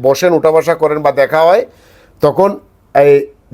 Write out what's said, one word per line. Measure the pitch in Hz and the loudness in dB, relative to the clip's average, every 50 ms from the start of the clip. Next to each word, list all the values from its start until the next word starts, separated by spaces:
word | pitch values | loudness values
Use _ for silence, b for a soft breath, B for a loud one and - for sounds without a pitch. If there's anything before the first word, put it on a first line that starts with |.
| 123 | -2
বসেন, | 135 139 - 180 180 175 | -2 0 0 0 0 0
উঠা | 160 160 160 | 0 0 0
বসা | 156 160 156 165 165 | 0 0 0 -2 -2
করেন | 147 156 151 151 151 147 | -2 -2 -2 -2 -2 -2
বা | 143 135 | -2 0
দেখা | 131 135 127 151 156 160 | 0 -2 0 0 0 2
হয়, | 170 185 226 - - b b b b b b b b b _ | 2 2 0 -2 -4 b b b b b b b b b _
তখন | - 147 139 175 185 202 202 - - _ _ _ _ _ - | -4 -2 0 0 -2 -2 -2 -6 -12 _ _ _ _ _ -2
এই | 139 143 143 143 143 139 - - _ _ _ | 2 2 4 4 2 0 -4 -10 _ _ _